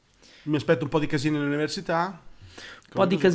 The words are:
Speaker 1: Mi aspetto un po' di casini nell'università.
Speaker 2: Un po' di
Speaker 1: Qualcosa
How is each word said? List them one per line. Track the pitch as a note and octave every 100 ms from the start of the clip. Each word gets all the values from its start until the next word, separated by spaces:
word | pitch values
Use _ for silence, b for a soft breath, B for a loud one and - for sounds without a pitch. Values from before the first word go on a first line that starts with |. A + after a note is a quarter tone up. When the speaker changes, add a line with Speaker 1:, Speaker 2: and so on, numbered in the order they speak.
| _ B B B
Speaker 1:
Mi | D3 D3+
aspetto | - E3
un | C#3+
po' | D#3+
di | D3
casini | D3+ D3 D3+
nell'università. | C#3+ D3 D3+ G3 F3+ E3 F3 F#3 - - B B B B B
Speaker 2:
Un |
po' | - F#3+
di | F3+
Speaker 1:
Qualcosa | F#3